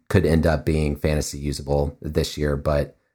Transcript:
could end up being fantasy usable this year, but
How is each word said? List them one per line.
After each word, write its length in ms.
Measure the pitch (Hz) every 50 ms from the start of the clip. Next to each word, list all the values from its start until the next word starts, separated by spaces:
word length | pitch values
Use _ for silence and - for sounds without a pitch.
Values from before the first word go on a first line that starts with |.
| _ -
could 180 | - 101 82
end 220 | 78 80 80 78 82
up 180 | 78 73 -
being 300 | - 78 78 76 73 73
fantasy 420 | - - 78 76 73 73 - - 71
usable 600 | 71 73 69 71 73 69 71 71 73 73 - -
this 360 | - 78 78 80 78 - - -
year, 180 | 73 73 71
but 400 | 69 71 78 76 71 71 - - _ _ _ _